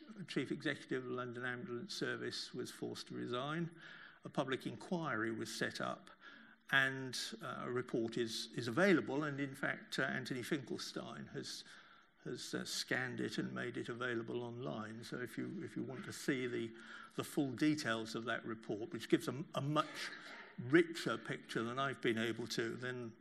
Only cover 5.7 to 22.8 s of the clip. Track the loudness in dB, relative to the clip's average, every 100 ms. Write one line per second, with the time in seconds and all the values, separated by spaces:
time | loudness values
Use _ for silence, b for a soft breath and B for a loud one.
5.7 | 2 -2 -2 -8 -18 B B B B 4
6.7 | 6 6 2 -2 -4 -4 -6 -6 -4 0
7.7 | 0 2 2 2 2 0 -2 -4 -2 2
8.7 | 6 8 8 6 2 0 0 -2 0 -2
9.7 | -2 -2 0 2 0 -2 -4 0 -2 0
10.7 | -4 -4 -6 -6 -8 -6 -6 -6 -8 B
11.7 | B B B B _ -6 -6 -2 -2 -2
12.7 | -2 0 0 0 0 0 0 -2 -2 -2
13.7 | -2 -4 -2 0 0 0 -2 -2 -4 -4
14.7 | -4 -4 -8 -6 -6 -4 -4 -4 -4 -6
15.7 | -4 -4 -4 -6 -2 0 2 0 -2 -4
16.7 | B B B B -4 0 2 2 4 4
17.7 | 6 4 2 0 -2 0 0 -2 -4 -2
18.7 | -2 -2 -4 4 4 6 -2 -2 -2 4
19.7 | 4 4 -2 -6 -6 B B B -8 6
20.7 | 8 8 2 0 0 0 -4 -2 0 0
21.7 | 2 0 4 4 4 2 0 -2 0 0
22.7 | -2